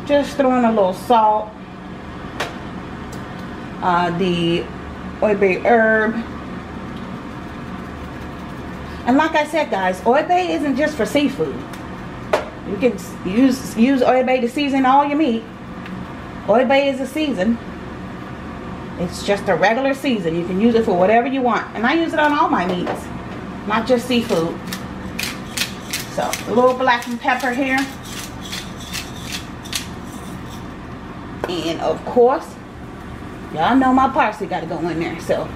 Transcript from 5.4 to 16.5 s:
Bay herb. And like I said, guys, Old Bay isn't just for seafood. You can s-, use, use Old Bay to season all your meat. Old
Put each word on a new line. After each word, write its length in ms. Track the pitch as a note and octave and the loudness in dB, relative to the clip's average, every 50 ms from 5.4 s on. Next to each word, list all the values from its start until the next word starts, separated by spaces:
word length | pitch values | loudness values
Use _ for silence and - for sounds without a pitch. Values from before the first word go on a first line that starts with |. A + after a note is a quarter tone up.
Bay 140 | G3+ F#3+ F3+ E3 - | 4 2 2 2 4
herb. 500 | - A#3 A3+ A3 A3 A3 A3 G#3+ A3 A3+ - - - - - - - - - - - - - - - - - - - - - - - - - - - - - - - - - - - - - - - - - - - - - - - - - - - - - - - - - - | 4 6 6 6 6 4 4 4 2 0 -2 -4 -6 -10 -10 -10 -10 -10 -10 -10 -10 -10 -10 -10 -10 -10 -10 -10 -10 -10 -10 -10 -12 -12 -10 -12 -10 -10 -10 -10 -10 -10 -10 -10 -12 -10 -10 -10 -10 -10 -10 -10 -10 -10 -10 -10 -10 -10 -10 -10 -10 -10 -10 -10 -10 -10 -6 0
And 100 | A#3 B3+ | 2 4
like 180 | C#4+ D#4 D#4+ D#4+ | 4 4 4 2
I 120 | D#4 D4 | 2 0
said, 240 | D4+ - D#4+ D4 - | 2 0 0 0 0
guys, 320 | A3+ F#3+ F#3 F#3 F#3 F#3 - | 0 0 0 0 0 2 2
Old 240 | A3+ B3+ D4+ D#4 - | 4 4 4 4 4
Bay 240 | F4+ F4+ F#4 E4+ | 2 2 2 2
isn't 240 | E4 D#4+ C#4+ D4 C4 | 0 0 0 0 2
just 180 | A#3 D4+ D4 - - | 2 0 0 2 0
for 80 | G#3+ | -2
seafood. 500 | - - D4 D4 B3+ - - D#3+ C#3 B2 - - - - - - - - - - - - - - - - - - - - - - - | 2 2 2 2 2 2 0 -2 -2 -2 -6 -8 -10 -12 -12 -12 -12 -12 -12 -12 -12 -12 -12 -2 -2 -2 -2 -2 -6 -10 -10 -6 -6
You 80 | F#3+ | -2
can 160 | G3+ C4+ A#3+ | 2 2 2
s-, 220 | G#3 F#3 - - - - - | 2 0 -8 -10 -12 -6 -4
use, 500 | F3 F#3+ A#3 C4+ C4 A#3 - - - - A3 | 0 4 6 6 6 4 2 -4 -6 2 4
use 240 | A3+ C4+ C#4 B3+ | 6 6 6 6
Old 240 | B3 - B3 B3+ B3+ | 6 6 6 6 4
Bay 120 | B3+ C4 C4 | 4 2 2
to 60 | A#3 A#3+ | 2 0
season 340 | - D4+ C#4+ C#4 C4 C4+ C4+ | 0 0 0 2 2 4 6
all 220 | B3+ C4+ C#4+ C#4+ | 6 6 6 6
your 100 | D4 D4 | 4 2
meat. 260 | D4 D#4+ C4 A3+ A3+ - - - - - - - - - - - - - - - - - - - - - | 2 2 2 2 0 -4 -8 -12 -14 -12 -12 -12 -10 -10 -10 -10 -10 -10 -10 -10 -12 -12 -12 -12 -8 0
Old 220 | - | 4